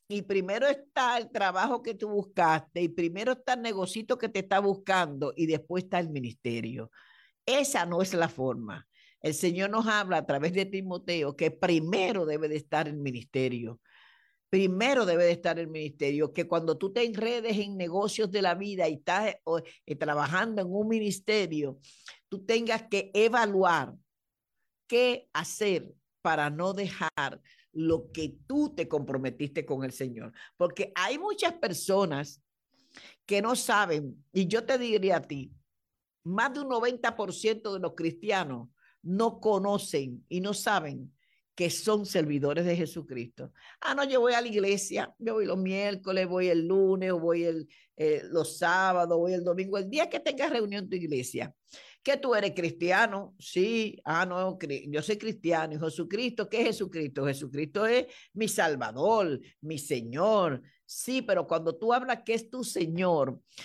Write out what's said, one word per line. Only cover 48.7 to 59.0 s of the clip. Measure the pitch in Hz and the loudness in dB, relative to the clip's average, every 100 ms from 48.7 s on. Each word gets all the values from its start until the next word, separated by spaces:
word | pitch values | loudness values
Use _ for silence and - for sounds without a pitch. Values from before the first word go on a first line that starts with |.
| 185 190 180 170 170 | 4 4 4 4 2
voy | 175 | 2
el | 185 | 2
domingo, | 175 175 190 196 | 0 0 -2 -2
el | 196 | -2
día | 285 339 | 0 -2
que | 285 | -2
tengas | 311 269 302 | -4 -2 0
reunión | 240 214 202 | 0 -2 -4
en | 185 | -4
tu | 185 | -4
iglesia. | 165 139 123 120 117 - _ - - - | -2 -4 -4 -6 -8 -12 _ -20 -20 -8
¿Que | - 277 | -2 0
tú | 277 220 | 2 2
eres | 202 | 0
cristiano? | 165 170 170 170 185 226 196 202 - | 0 -4 0 2 4 2 0 -8 -14
Sí, | - 180 202 226 214 - - | -4 0 2 0 -2 -4 -2
ah, | 160 | 0
no, | 180 180 185 185 | 0 0 -2 -4
cri-, | 156 139 147 | -6 -8 -4
yo | 147 | -4
soy | 156 208 | -2 -2
cristiano. | 220 165 165 165 160 | -4 -4 0 0 0
¿Y | 151 | -4
Jesucristo? | 160 156 170 196 247 233 208 | -4 -4 -4 -4 -2 -4 -2
¿Qué | 220 | 0
es | 233 | 2
Jesucristo? | - 185 165 147 139 139 | 0 -4 -4 -6 -2 -2
Jesucristo | 135 143 139 151 196 220 | -2 -6 -6 -4 0 2
es | 240 247 - - | 2 0 -8 -14
mi | 190 214 | -4 -2
Salvador, | - 165 139 113 120 | 2 2 0 -4 0